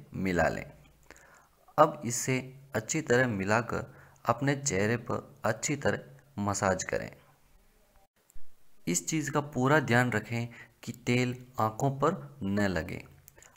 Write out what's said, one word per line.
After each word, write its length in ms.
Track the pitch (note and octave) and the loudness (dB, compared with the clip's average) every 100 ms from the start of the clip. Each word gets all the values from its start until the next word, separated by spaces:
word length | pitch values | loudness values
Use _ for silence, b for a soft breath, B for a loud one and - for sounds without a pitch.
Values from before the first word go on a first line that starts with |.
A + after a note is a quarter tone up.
| - - | -12 -4
मिला 320 | F#2+ F2 D2+ | 0 2 2
लें। 180 | G1+ - - - _ - B B B B B _ - | 0 -6 -16 -20 _ -20 B B B B B _ 4
अब 240 | D#3 - A2+ | 4 4 -6
इसे 320 | B2 - C3 B2 - - B2 | -4 -2 -2 -4 -14 -8 -6
अच्छी 260 | - D#3+ | -4 -4
तरह 260 | - A#2+ B2+ | 2 4 4
मिलाकर 560 | G2 F#2+ A2 A#2+ F2 - B B B - | 0 0 0 0 -4 -6 B B B -2
अपने 300 | - C#3 C#3+ | 0 0 -2
चेहरे 420 | C#3 F#2 G#2 A#2 - | 0 0 2 0 -4
पर 320 | G#2 - - G#2+ | -8 -8 -4 -2
अच्छी 300 | A#2 - C#3+ | -2 -2 -2
तरह 680 | G2+ G#2 - - - - | 0 -2 -4 -20 -16 -6
मसाज 420 | G2+ G2 G2+ F#2 | -4 0 2 0
करें। 260 | - - G#1+ - - _ _ _ _ _ _ _ _ _ _ - - - - - - | -2 -6 -6 -12 -20 _ _ _ _ _ _ _ _ _ _ -6 -6 -6 -18 -12 -4
इस 200 | F3 - | -4 -2
चीज़ 240 | D#3+ C#3 | -2 -2
का 100 | C#3+ C#3+ | -2 -2
पूरा 280 | B2 C3 D3+ | 0 4 4
ध्यान 300 | B2 A#2+ B2 | 6 4 4
रखें 360 | G#2+ - A#2 A#2+ B B _ | 0 -2 -4 -6 B B _
कि 80 | - - - | -14 -8 0
तेल 300 | B2 B2 B2 - - | 2 2 -2 -8 -2
आँखों 320 | A2 - C#3 C#3 | -2 0 -2 2
पर 400 | D3 G3 - - | 0 0 -6 -8
न 240 | G2 G2+ G2+ | -2 2 2
लगे। 340 | F2 E2 - - - - - B | 0 -4 -8 -12 -20 -20 -20 B